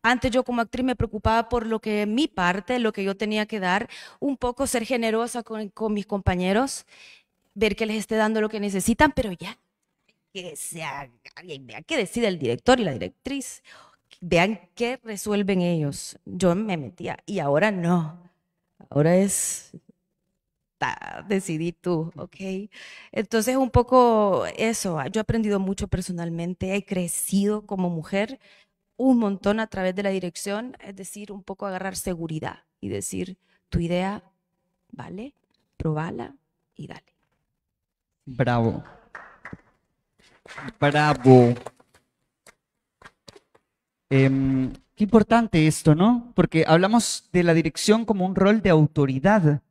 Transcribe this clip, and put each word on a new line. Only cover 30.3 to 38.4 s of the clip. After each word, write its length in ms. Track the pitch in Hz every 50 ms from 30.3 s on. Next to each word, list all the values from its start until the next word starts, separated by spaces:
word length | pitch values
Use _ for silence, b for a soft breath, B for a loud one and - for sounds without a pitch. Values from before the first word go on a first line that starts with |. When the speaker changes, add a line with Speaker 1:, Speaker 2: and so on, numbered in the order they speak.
| - - - 202 202 208 240 254 269 _
Speaker 1:
es 160 | - - 196
decir, 340 | 190 196 - - 208 208 208
un 100 | 202 202
poco 240 | 185 - 196 _ 208
agarrar 300 | 202 185 185 185 190 185
seguridad 680 | - - 196 180 165 170 160 160 156 - - - - _ _ _ _
y 80 | - 202
decir, 500 | - 196 - - - 190 185 185 185 _ _ _ _ _ _ _
"Tu 120 | - 170
idea, 440 | 170 165 175 180 185 196 202 - _ _ _ _ _ _ _ _ _ _ _ _ _ _
vale, 440 | - - 135 160 175 190 226 285 _ _ _ _ _ _ _ _ _
probala 580 | _ - 160 156 151 160 - - - - - 277 _ _ _ _ _ _ _ _
y 140 | - 156 -
dale". 260 | - - _ _ _ _ _ _ _ _ _ _ _ _ _ _ _ _ _ _ _ _ _ _ _ _ _
Speaker 2:
Bravo. 560 | 139 127 123